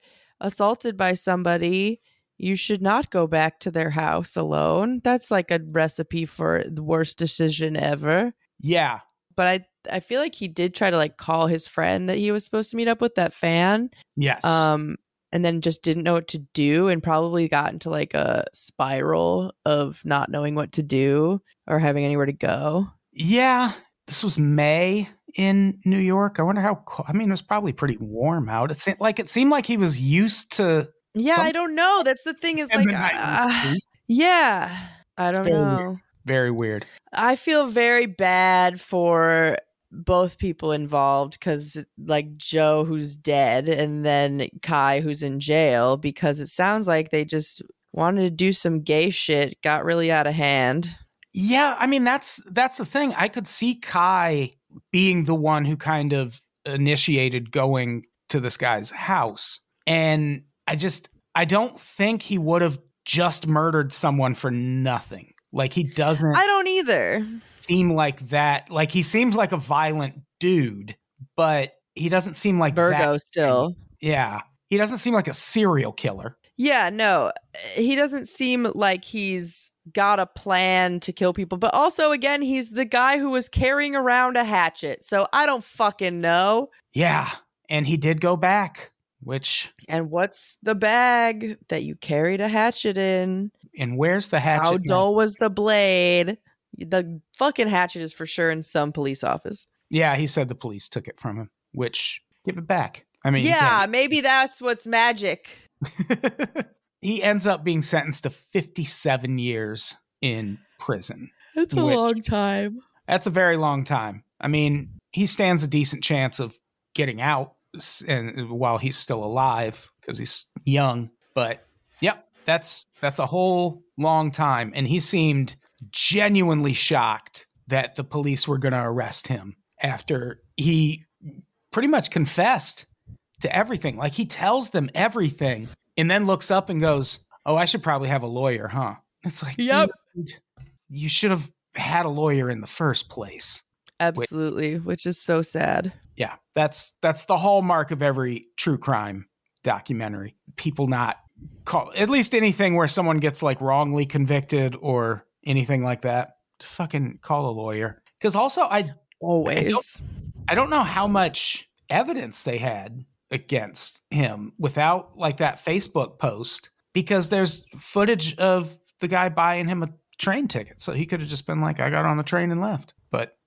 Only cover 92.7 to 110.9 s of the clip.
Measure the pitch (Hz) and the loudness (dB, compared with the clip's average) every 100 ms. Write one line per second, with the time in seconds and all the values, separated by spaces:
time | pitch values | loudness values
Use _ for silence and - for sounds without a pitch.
92.7 | - 214 196 190 185 185 185 208 _ - | 0 -4 0 0 0 0 -2 -6 _ -16
93.7 | - 123 127 160 196 196 156 151 151 165 | -8 -4 0 0 0 0 0 2 2 2
94.7 | 185 175 185 196 214 214 202 220 190 208 | 0 2 2 4 4 2 2 -2 0 2
95.7 | 208 196 185 175 175 175 220 _ _ _ | 4 4 4 4 4 2 -4 _ _ _
96.7 | - 170 185 170 160 _ - 277 269 214 | -14 -2 -2 -2 -8 _ 0 0 2 0
97.7 | 180 180 175 160 - 160 - 165 160 156 | 2 0 -2 -10 -10 -8 -2 0 -2 -2
98.7 | 156 147 147 139 135 - - - 202 - | -2 -2 -2 -4 -2 -2 -2 -6 -14 -16
99.7 | _ - 156 156 139 147 160 127 - 117 | _ -4 0 2 2 0 -2 -2 -6 -10
100.7 | 101 - 113 - - 117 104 107 _ _ | -10 -8 -10 -10 -12 -10 -10 -12 _ _
101.7 | - 123 - - - _ _ 190 180 165 | -8 -6 -4 -8 -8 _ _ -8 -6 -2
102.7 | 185 - - _ _ 139 135 294 330 269 | -2 -2 -8 _ _ 0 2 2 4 4
103.7 | 220 202 247 277 302 269 262 262 - 247 | 4 2 0 2 2 2 2 2 -2 -4
104.7 | 233 226 226 233 220 196 165 - - _ | -4 0 2 2 2 -4 -6 -10 -20 _
105.7 | - 139 - 180 240 277 - - 302 - | -12 -10 -6 -4 -2 -2 -4 -8 -8 -10
106.7 | _ _ _ 185 214 196 208 196 170 165 | _ _ _ -6 -2 0 2 0 0 0
107.7 | 160 - 160 151 139 135 - _ 190 156 | 0 0 -2 -2 -6 -6 -8 _ -4 -4
108.7 | - 147 - 147 131 127 127 123 113 107 | -6 -6 -2 0 0 -2 -2 -2 -4 -4
109.7 | 113 - - _ - 131 113 104 101 _ | -4 -6 -8 _ -4 -4 -2 -6 -10 _
110.7 | - - | -12 -6